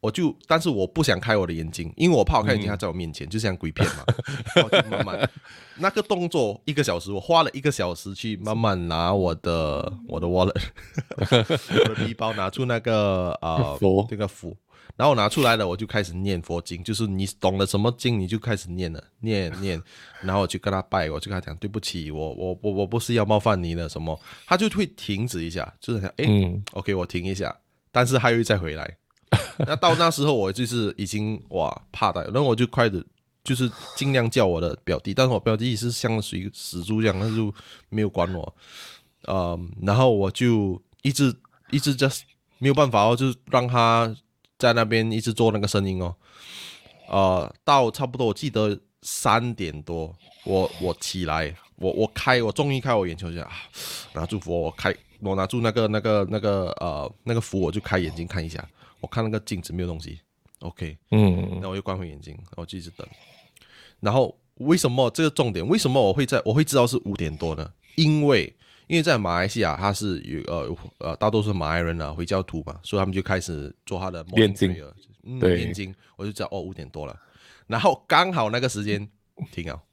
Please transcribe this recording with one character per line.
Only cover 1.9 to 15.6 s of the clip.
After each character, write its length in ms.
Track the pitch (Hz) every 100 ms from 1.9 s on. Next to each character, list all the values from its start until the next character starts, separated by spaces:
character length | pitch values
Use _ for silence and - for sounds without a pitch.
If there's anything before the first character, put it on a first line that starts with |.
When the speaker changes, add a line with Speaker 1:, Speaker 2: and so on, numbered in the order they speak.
| -
Speaker 1:
因 120 | 170
为 60 | 156
我 80 |
怕 140 | 98 139
我 60 |
开 100 | 110
眼 80 | 107
睛， 80 | 104
Speaker 2:
嗯。 20 |
Speaker 1:
他 60 | 104
在 100 | 101
我 60 |
面 180 | 82 85
前， 160 | 78 71
就 100 | 110
像 180 | 107 92
鬼 120 | 82
片 160 | 78 104 -
嘛。 80 | - - -
Speaker 2:
<laughs> 280 | 139 - -
Speaker 1:
然 80 |
后 60 | 156
就 200 | - 220
慢 160 | - 190
慢， 240 | - - - - - - -
那 120 | 180
个 120 | 208
动 280 | 208 190 175
作 320 | 165 117 101
一 100 | -
个 80 | 147
小 160 | 131 87
时， 140 | 95
我 80 | 101
花 240 | 92 165
了 60 | 156
一 80 | 135
个 100 | 139
小 240 | 135 90
时 200 | 87 - 98
去 220 | 113 104
慢 200 | 104 110
慢 300 | 113 95 85
拿 260 | 82 85
我 220 | 101 92 80
的， 560 | - 85 78 71 - 98 -
我 100 | -
的 80 | 87
wallet， 360 | 90 92 - - - - - - -
<laughs> 0 |
Speaker 2:
<laughs> 680 | 104 123 107 151 - -
Speaker 1:
我 60 | 113
的 60 | 110
皮 180 | 110
包， 180 | 113 110
拿 160 | 110 95
出 140 | -
那 160 | 127 117
个， 520 | 117 110 101 95 90 -
呃， 340 | 82 80 73 71
Speaker 2:
佛。 300 | 98 95 107
Speaker 1:
这 60 | 104
个 100 | 101
符。 300 | - 87 - _ _ - -
然 100 | 131
后 60 |
我 40 | 127
拿 140 | 104
出 120 | -
来 120 | 127
了， 120 | 113